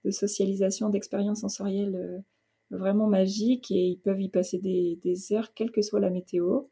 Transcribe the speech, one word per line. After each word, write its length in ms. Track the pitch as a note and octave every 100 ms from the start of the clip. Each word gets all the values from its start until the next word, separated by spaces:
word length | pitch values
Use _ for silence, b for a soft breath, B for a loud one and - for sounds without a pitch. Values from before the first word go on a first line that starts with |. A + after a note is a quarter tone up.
de 60 | -
socialisation, 760 | G3 G3+ - G3 G3 G3 G3 G#3+
d'expérience 500 | G3+ - G3+ G3+ G#3+
sensorielle, 560 | G3+ - G3+ G3 G3+ F#3
euh, 220 | F3+ F3+ - _ _ _ _
vraiment 360 | F#3 F#3+ G3+ G#3+
magique 640 | F#3+ F#3+ G#3 A3+ B3+ -
et 160 | G3 F3+
ils 120 | F3+
peuvent 220 | G3 G3
y 80 | F#3+
passer 300 | F3+ F#3 F#3
des, 400 | F#3+ F3+ F3 E3+
des 300 | F3+ F3+ -
heures, 220 | G#3+ A3
quelle 160 | - A3+
que 120 | A3
soit 180 | G#3 G#3
la 100 | G3
météo. 540 | F3+ F3+ F3 F3 A#3+ C#4+